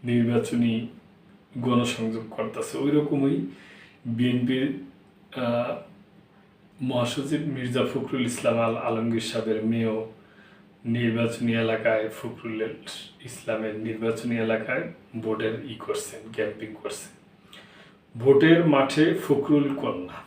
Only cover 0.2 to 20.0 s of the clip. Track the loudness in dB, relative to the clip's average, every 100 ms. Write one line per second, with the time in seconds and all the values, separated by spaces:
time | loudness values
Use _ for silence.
0.2 | 4 2 0 2 2 0 -6 -14 -20 -20
1.2 | -20 -20 _ -4 2 2 2 -2 -4 -4
2.2 | -8 -6 -6 -6 -6 -2 2 2 2 0
3.2 | 2 0 -4 -10 -20 -20 -20 -14 -6 0
4.2 | 2 2 2 0 0 -4 -10 -20 -20 _
5.2 | _ -6 -2 0 -2 -6 -10 -20 -20 -20
6.2 | _ _ _ _ _ -8 -2 0 0 -2
7.2 | -2 -2 -2 -4 -2 0 0 -2 -4 -2
8.2 | -2 0 0 2 0 0 -2 -2 0 -2
9.2 | -2 -4 -2 -2 0 0 0 -2 -6 -14
10.2 | -20 -20 -20 -20 -20 _ -4 0 2 2
11.2 | 0 0 0 2 2 2 2 2 0 -6
12.2 | -10 -10 -8 -6 -6 -6 -14 -14 -16 -18
13.2 | -18 -12 -4 -2 -2 -4 -6 -2 -2 -2
14.2 | -2 0 0 0 0 -4 -4 -12 -12 -6
15.2 | -4 -2 -2 -4 -8 -12 -6 -6 -6 -14
16.2 | -12 -4 -4 -4 -12 -10 -10 -10 -14 -20
17.2 | _ _ _ -20 -20 -20 -20 -20 _ 0
18.2 | 6 8 10 8 8 6 4 4 4 4
19.2 | 2 2 4 4 4 -2 -4 -6